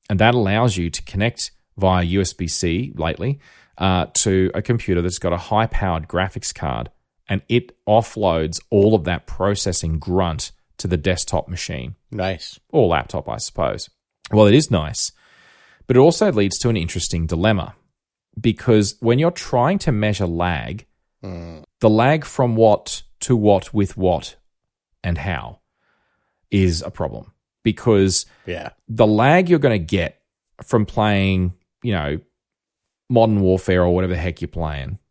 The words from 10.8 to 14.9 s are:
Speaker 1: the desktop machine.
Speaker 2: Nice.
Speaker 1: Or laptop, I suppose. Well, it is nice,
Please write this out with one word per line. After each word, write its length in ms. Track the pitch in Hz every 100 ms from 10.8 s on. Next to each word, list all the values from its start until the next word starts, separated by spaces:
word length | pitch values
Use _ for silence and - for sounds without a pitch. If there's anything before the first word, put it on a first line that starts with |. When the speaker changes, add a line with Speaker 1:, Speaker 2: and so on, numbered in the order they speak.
| 87
Speaker 1:
the 100 | 85
desktop 520 | 95 90 - 82 -
machine. 460 | 90 - 71 62 - _
Speaker 2:
Nice. 480 | 107 92 92 - - _
Speaker 1:
Or 180 | 160 101
laptop, 400 | 80 - - 69
I 100 | 55
suppose. 520 | - - 67 50 - _ _ _ -
Well, 140 | 107 104
it 60 |
is 180 | 127 151
nice, 400 | 90 76